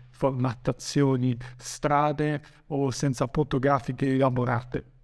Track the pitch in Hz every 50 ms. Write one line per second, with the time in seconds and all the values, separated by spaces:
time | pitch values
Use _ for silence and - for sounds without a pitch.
0 | - - - - 143 131 135 123 123 127 123 - - 139 135 - - - - 143
1 | 143 135 135 123 123 127 120 120 - - - - - - - - - 147 147 143
2 | 151 151 143 147 151 151 151 143 - - - - - - 156 139 139 135 117 -
3 | 156 143 123 - 143 123 - 156 143 - 147 131 123 139 143 135 - - 127 -
4 | 139 135 135 131 135 131 123 123 123 123 123 123 - - - 131 - - - -